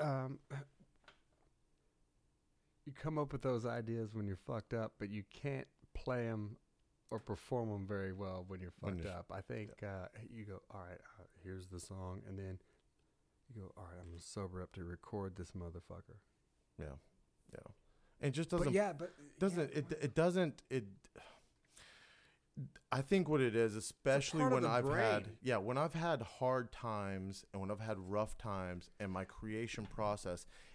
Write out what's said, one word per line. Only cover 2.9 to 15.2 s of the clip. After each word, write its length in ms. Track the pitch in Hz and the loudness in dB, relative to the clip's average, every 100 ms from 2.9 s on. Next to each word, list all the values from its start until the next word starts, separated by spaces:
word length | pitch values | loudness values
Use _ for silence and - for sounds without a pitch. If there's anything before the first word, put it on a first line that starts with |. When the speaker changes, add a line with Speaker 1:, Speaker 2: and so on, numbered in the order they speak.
Speaker 1:
come 260 | 135 160 156 | -6 0 2
up 120 | 147 | 0
with 100 | 135 | 0
those 220 | 135 120 | 2 2
ideas 480 | 117 117 113 117 110 | 2 0 0 0 0
when 120 | 110 101 | -2 -2
you're 80 | 92 | -2
fucked 380 | - 120 - | -4 -4 -2
up, 200 | 117 110 - | -2 -2 -4
but 120 | 104 | -6
you 120 | 104 98 | -4 -8
can't 380 | - 143 135 - _ - | -6 -4 -2 -6 _ -12
play 320 | - - 123 117 | -6 0 0 2
'em 300 | 110 104 113 _ _ _ _ _ | 0 -4 -8 _ _ _ _ _
or 120 | 113 | -6
perform 520 | - 101 - 123 113 | -4 -6 0 0 0
'em 140 | 101 95 | 0 -2
very 260 | 101 95 | -2 -2
well 300 | 92 98 92 92 | -2 -4 -4 -6
when 120 | 95 | -8
you're 120 | 90 - | -8 -6
Speaker 2:
When 140 | 101 | -2
Speaker 1:
fucked 100 | 90 | -2
Speaker 2:
you're 100 | 82 | -2
Speaker 1:
up. 160 | 87 - | -6 -6
I 120 | 92 | -8
think, 280 | - 120 101 - | -4 -6 -6 -8
Speaker 2:
yeah. 80 | 104 | -6
Speaker 1:
uh, 200 | 95 90 - 117 | -6 -8 -10 -12
you 160 | 113 | -10
go, 160 | 104 95 - | -10 -10 -10
"All 80 | 101 | -12
right, 200 | 90 90 - - | -12 -12 -16 -20
uh, 40 | 87 - | -20 -14
here's 240 | 92 92 92 | -10 -8 -8
the 100 | 92 | -10
song," 460 | - 95 90 92 - | -8 -6 -6 -6 -6
and 100 | 98 | -6
then 240 | 95 92 - _ _ _ _ _ _ _ - | -6 -8 -12 _ _ _ _ _ _ _ -16
you 80 | 110 | -12
go, 100 | 92 - | -12 -12
"All 80 | |
right, 140 | 90 90 | -12 -12
I'm 80 | 87 | -12
gonna 100 | 85 | -12
sober 400 | - - 98 90 | -8 -6 -4 -6
up 120 | 90 | -8
to 120 | - | -8
record 520 | 87 87 - 104 | -8 -8 -6 -4